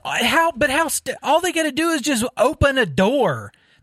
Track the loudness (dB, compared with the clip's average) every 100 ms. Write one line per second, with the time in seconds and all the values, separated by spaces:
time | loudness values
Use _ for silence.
0 | -6 -2 0 2 0 0 0 0 -2 -4
1 | -6 -6 0 2 2 -2 -2 -2 -2 -2
2 | -2 -2 -2 0 0 2 2 2 0 2
3 | 2 2 0 -2 -10 -18 _ _